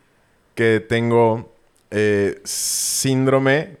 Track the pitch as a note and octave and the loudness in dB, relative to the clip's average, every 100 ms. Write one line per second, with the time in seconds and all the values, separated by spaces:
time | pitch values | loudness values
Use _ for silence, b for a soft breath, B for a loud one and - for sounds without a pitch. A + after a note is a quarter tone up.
0 | b b b b _ - A2+ A2 G#2+ A#2 | b b b b _ -2 0 0 0 -2
1 | A#2 A#2 A#2 A2+ - _ _ _ - G#2 | 2 2 2 0 -8 _ _ _ -8 -2
2 | G#2+ G2+ G2 - - - - - - - | 0 2 0 -4 -10 -8 -6 -6 -4 -4
3 | C3+ C3 C3+ C3+ C3+ C#3 - - | -2 0 2 2 2 0 -2 -14